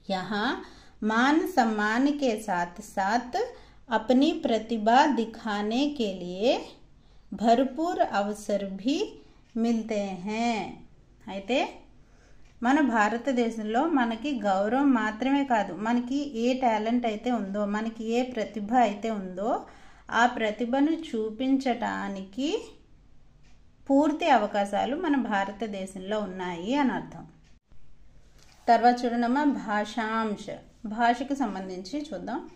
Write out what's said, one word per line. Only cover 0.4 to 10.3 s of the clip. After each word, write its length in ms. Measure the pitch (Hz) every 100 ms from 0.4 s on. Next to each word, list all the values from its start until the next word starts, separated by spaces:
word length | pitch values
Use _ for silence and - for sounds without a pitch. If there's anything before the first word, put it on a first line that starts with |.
| 233 359 - - - -
మాన్ 380 | 214 226 262 311 370
సమ్మాన్ 640 | - 226 214 208 226 277 294
కే 120 | 269 214
సాత్ 420 | - 175 175 -
సాత్ 540 | - - 196 240 247 359 494 - - - -
అప్నీ 400 | 226 - 254 302 339
ప్రతిభా 600 | - 220 220 233 214 247 302
దిఖానే 680 | 233 220 - 226 208 208 233 294
కే 160 | 285 214
లియే 420 | 185 175 185 226 370 - - - - - - -
భర్పూర్ 680 | 196 220 233 262 - 330 370 339
అవసర్ 520 | 208 202 208 - 202 196
భీ 220 | 190 262 320 427 - - - _ 226
మిల్తే 460 | 226 226 214 214 202 185
హై. 320 | 190